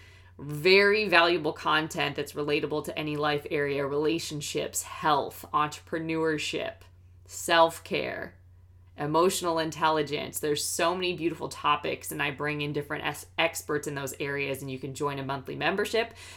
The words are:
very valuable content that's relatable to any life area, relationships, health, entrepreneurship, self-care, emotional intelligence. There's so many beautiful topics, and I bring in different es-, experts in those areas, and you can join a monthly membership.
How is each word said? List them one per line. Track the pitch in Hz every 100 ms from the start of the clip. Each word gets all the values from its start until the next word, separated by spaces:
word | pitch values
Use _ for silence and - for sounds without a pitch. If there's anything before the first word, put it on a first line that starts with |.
| - - - -
very | 139 147 165 196 202 214 208
valuable | 165 170 175 156
content | 151 165 156 156 170 143
that's | 143 143
relatable | 143 147 151 151 151
to | 147 160
any | 151 147
life | 147 147 -
area, | 156 143 139 139
relationships, | 143 151 165 - 151 147 151 - -
health, | - - 156 147 98 - -
entrepreneurship, | 151 151 - - 170 160 160 160 151 - 156 - - - - - - -
self-care, | - - 170 165 - - 156 123 - - - - - - - - -
emotional | 147 160 180 185 180 165
intelligence. | 160 156 160 156 147 147 - -
There's | 156 147
so | - - 170
many | 185 180
beautiful | 175 165 160 147
topics, | - 147 147 160 - -
and | 156
I | 143
bring | 139 147 147
in | 147
different | 147 147 151
es-, | 151 147 - -
experts | 165 - - 147 147
in | 143
those | 135 -
areas, | 143 143 139 131
and | 139
you | 131
can | 143
join | 131 147 139
a |
monthly | 135 135 131 139
membership. | 147 196 247 330 330 - -